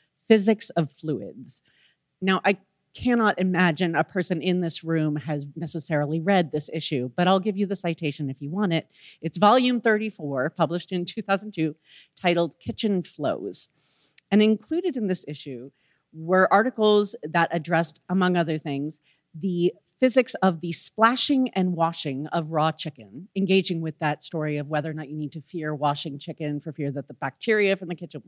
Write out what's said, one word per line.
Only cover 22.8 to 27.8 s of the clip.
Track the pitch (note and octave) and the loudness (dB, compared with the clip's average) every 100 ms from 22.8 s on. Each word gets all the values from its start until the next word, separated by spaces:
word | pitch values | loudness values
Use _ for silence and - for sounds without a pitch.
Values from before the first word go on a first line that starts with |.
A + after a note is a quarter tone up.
| D#3 C3 G2+ A#2+ F#3+ | -10 -12 -18 -18 -8
engaging | G3 F#3+ F#3+ F3+ E3 | -4 2 4 2 -2
with | D#3+ - | -4 -2
that | D3+ D3+ | -2 -2
story | - E3 D3+ D3 | -6 -4 -2 -4
of | C#3+ | -2
whether | D3+ D#3 | -4 -2
or | |
not | D#3 C#3 | -8 -8
you | D3+ | -8
need | D3 | -8
to | D#3+ | -10
fear | - E3+ D3+ | -10 -8 -6
washing | D3 D3 C#3+ D#3 C#3 | -2 -2 -2 -6 -10
chicken | - - D3 D3 | -12 -8 -6 -6
for | D#3 | -8
fear | D3 C#3+ | -6 -6
that | C3+ - | -6 -10
the | |
bacteria | - C#3 - A3+ G#3+ G3 | -8 -8 -6 0 2 2
from | G3 | 0